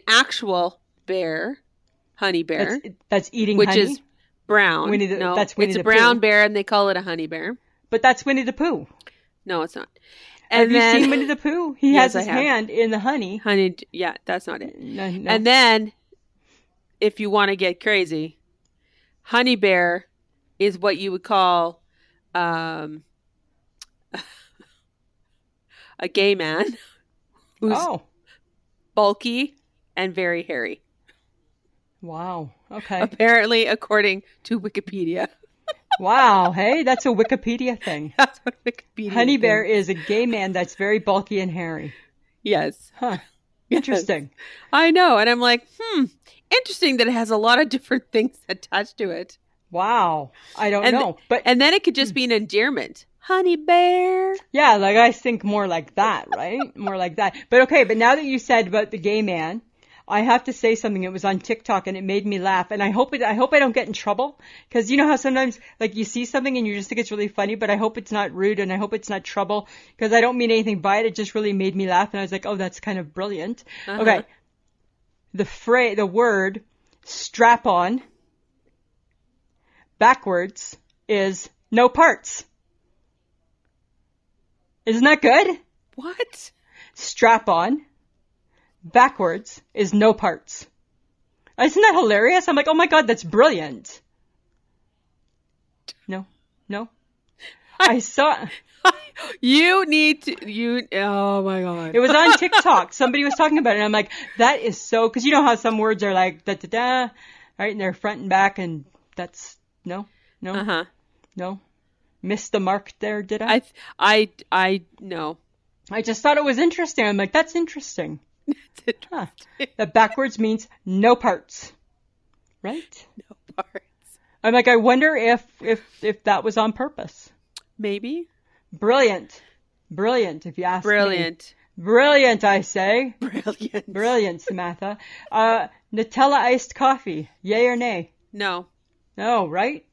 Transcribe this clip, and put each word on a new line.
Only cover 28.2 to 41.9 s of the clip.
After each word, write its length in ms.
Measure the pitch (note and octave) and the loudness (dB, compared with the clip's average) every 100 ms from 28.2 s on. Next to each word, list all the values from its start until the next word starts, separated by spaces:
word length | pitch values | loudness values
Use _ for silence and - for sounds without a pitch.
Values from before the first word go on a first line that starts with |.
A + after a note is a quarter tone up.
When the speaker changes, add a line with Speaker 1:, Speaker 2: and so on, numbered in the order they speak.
| _ _ _ _ _ _ _ G#3+ | _ _ _ _ _ _ _ 2
Speaker 1:
bulky 600 | G3+ G3+ A#3+ A#3+ C#4+ _ _ _ _ - | 2 2 -4 -4 -6 _ _ _ _ -8
and 180 | F#3+ | -6
very 300 | F3 F3+ E3+ | -4 -4 -4
hairy. 380 | E3+ C3+ G2+ - _ _ _ _ _ _ _ _ _ _ _ _ | -6 -6 -6 -10 _ _ _ _ _ _ _ _ _ _ _ _
Speaker 2:
Wow. 500 | E3+ D#3+ F3+ E3+ C#3+ _ - | -16 -12 -10 -10 -12 _ -18
Okay. 300 | G#3+ - F#3 | -16 -8 -4
Speaker 1:
Apparently, 640 | G#3+ - A3+ A#3 G#3+ A3+ A3+ | -4 2 4 4 4 2 0
according 560 | A3 - G#3+ G3+ F#3+ - _ - | -2 0 2 2 -2 -8 _ -6
to 140 | A3+ | -6
Wikipedia. 680 | G3+ G3+ - G3 E3 F3 - | -6 -8 -8 -6 -6 -4 -8
<laughs> 40 | _ _ _ - - - F#5+ | _ _ _ -14 -12 -6 -2
Speaker 2:
Wow. 540 | F#3 C4 B3 G3 F3+ | 2 4 6 6 4
Hey, 300 | F3 G#3 D#4 | 2 0 2
that's 220 | C4 B3+ C4 | 0 0 0
a 40 | |
Wikipedia 680 | G#3+ A3+ C4 A#3 A#3 B3+ A3+ | 0 0 0 -4 -6 -6 -6
thing. 300 | F#3+ D3+ D3+ - | -8 -8 -6 0
Speaker 1:
<laughs> 20 | |
That's 220 | C4 - | 0 0
what 120 | B3 - | -12 -8
Wikipedia 480 | A#3+ - - - G#3 | -10 -10 -16 -12 -4
Speaker 2:
Honey 240 | A3 B3 C4+ | 0 2 2
bear 300 | A3 G#3+ G#3 | 2 2 2
Speaker 1:
thinks. 140 | G#3+ | 0
Speaker 2:
is 100 | F#3 | 0
a 40 | E3+ | -6
gay 300 | D3+ G#3+ A#3+ | -4 -2 -2
man 280 | A3 F#3+ | -2 -4
that's 220 | F#3 F3 - | -4 -6 -4
very 240 | G3 G#3+ | -2 -2
bulky 420 | G#3 G3 G3+ G3+ | 0 -2 -2 -6
and 100 | F#3+ | -4
hairy. 420 | E3+ E3 D#3 D3 | -6 -8 -8 -12